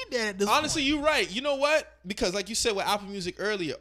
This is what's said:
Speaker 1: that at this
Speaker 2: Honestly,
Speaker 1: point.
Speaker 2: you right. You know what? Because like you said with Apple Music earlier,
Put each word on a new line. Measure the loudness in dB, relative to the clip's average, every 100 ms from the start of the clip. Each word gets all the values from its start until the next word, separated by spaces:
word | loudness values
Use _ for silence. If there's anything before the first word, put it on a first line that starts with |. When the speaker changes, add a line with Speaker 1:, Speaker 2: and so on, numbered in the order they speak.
| -4
Speaker 1:
that | -2 -2
at | 0
this | 2
Speaker 2:
Honestly, | 4 2 0
Speaker 1:
point. | 2
Speaker 2:
you | 2
right. | 2 2 2
You | -2
know | -2 2
what? | 2 2 0 -10 -10
Because | -2 -2
like | -2 -4
you |
said | -2 0
with | 0 0
Apple | -2 -2
Music | -8 -6 -4
earlier, | -2 -2 -4 -2